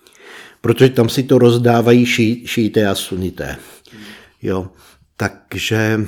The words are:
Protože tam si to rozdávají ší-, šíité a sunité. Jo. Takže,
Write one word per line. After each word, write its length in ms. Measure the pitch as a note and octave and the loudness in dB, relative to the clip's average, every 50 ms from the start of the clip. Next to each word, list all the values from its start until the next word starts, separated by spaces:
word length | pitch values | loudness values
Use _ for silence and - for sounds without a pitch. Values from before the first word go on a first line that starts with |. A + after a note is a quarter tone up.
| _ _ _ _ - - - - - - - _ | _ _ _ _ -20 -20 -20 -20 -20 -20 -18 _
Protože 300 | - A2+ A#2 - C3 C3 | -2 -2 2 2 2 2
tam 180 | B2+ A#2+ A#2 A2+ | 4 2 0 0
si 140 | - C3+ B2+ | 0 -4 0
to 160 | B2+ C3+ B2+ | 2 4 4
rozdávají 680 | A#2+ A#2+ A#2 A#2+ B2 A#2+ A#2 A#2+ A2+ A#2+ A#2+ B2 B2 | 6 4 4 4 2 2 2 2 4 4 4 4 4
ší-, 360 | A#2+ - - A#2 A2 A#2+ A#2+ - | 2 0 0 0 0 0 -4 -6
šíité 400 | - - A#2+ A2+ G#2+ - A2+ G#2+ | -8 -4 -2 -2 -2 0 0 0
a 80 | G2 F#2+ | 0 -2
sunité. 600 | F#2+ - - F#2+ F#2 F#2 F2 - - D2 C2+ C#2+ - - - - - _ _ - G#2+ G#2+ G#2 G#2+ - - _ _ _ - | -4 -6 -8 -8 -6 -6 -8 -8 -8 -12 -12 -12 -16 -18 -20 -20 -20 _ _ -20 -20 -20 -20 -20 -20 -20 _ _ _ -6
Jo. 280 | G#2+ F#2+ F#2+ F#2+ G2 _ _ _ _ _ _ _ _ _ | -6 -4 -6 -6 -10 _ _ _ _ _ _ _ _ _
Takže, 840 | - A2 F#2+ - - _ - - G2 - - A2 A2 A2 A2 A2 A2 G#2+ | -8 -8 -8 -8 -10 _ -16 -12 -10 -6 -4 -2 0 0 0 -2 -2 -4